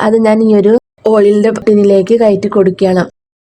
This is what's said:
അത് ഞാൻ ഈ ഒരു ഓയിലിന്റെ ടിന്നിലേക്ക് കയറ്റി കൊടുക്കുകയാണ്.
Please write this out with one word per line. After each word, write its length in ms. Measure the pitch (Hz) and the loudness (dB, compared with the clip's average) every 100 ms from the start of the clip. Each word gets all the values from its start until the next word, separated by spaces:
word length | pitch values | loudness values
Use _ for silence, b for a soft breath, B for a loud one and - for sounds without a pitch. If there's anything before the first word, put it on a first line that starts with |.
| 220 | -2
അത് 100 | 226 220 | 0 0
ഞാൻ 100 | 220 | 0
ഈ 80 | 220 208 | 0 2
ഒരു 120 | 196 233 - _ 220 | 2 0 -4 _ -2
ഓയിലിന്റെ 440 | 220 202 208 214 220 - | 0 2 0 -2 -2 0
ടിന്നിലേക്ക് 500 | 208 202 196 190 233 | 2 2 0 0 0
കയറ്റി 280 | 220 190 202 208 | 0 0 -2 -2
കൊടുക്കുകയാണ്. 480 | 185 180 190 185 170 - _ _ _ | -2 -2 -2 -2 -4 -10 _ _ _